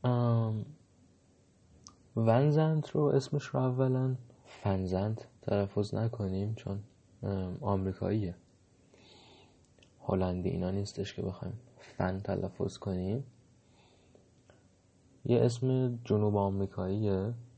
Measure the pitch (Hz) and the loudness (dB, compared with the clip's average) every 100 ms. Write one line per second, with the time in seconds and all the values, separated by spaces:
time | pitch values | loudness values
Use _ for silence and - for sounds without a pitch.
0 | 131 120 120 117 113 110 - 151 _ _ | 2 2 4 2 2 -2 -6 -14 _ _
1 | _ _ _ _ _ _ _ - - _ | _ _ _ _ _ _ _ -20 -20 _
2 | _ - 113 117 147 147 156 160 147 - | _ 0 4 6 6 4 4 2 0 0
3 | 147 135 131 147 - 135 127 127 131 127 | 2 2 0 -4 -2 0 0 2 2 2
4 | 131 131 - - - - 101 98 92 92 | 0 -2 -8 -20 -20 -4 0 0 0 0
5 | 104 113 - - - 101 101 - 101 101 | 0 -4 -8 -12 0 0 2 0 -2 0
6 | 113 - 98 95 101 110 - 98 104 _ | -2 -2 -4 -2 -4 -4 -6 -8 -10 _
7 | _ - 98 98 92 90 - 98 95 95 | _ -8 -4 -4 -4 -4 -2 0 0 -2
8 | 92 107 98 87 _ _ _ _ _ - | -2 0 -2 -8 _ _ _ _ _ -20
9 | - - - - - _ _ _ _ _ | -20 -20 -20 -20 -20 _ _ _ _ _
10 | - 95 92 90 92 87 90 98 101 - | -2 0 0 -2 -2 -2 -2 -4 -6 -6
11 | 95 - - 98 87 110 - - - - | -8 -6 -8 -6 -10 -12 -16 -20 -20 -2
12 | 92 95 101 95 92 - 101 - - 92 | -2 -2 -4 -4 -4 -4 -6 -4 -4 -4
13 | 92 117 143 _ _ _ _ _ - _ | -2 -4 -6 _ _ _ _ _ -20 _
14 | _ - _ _ _ - _ _ _ _ | _ -20 _ _ _ -20 _ _ _ _
15 | _ _ 123 120 123 117 131 131 127 120 | _ _ 0 4 4 2 0 2 0 -2
16 | 120 107 104 101 98 98 95 - 92 101 | 0 2 4 4 2 0 -2 -2 -2 0
17 | 107 95 101 120 - | 2 0 0 -6 -12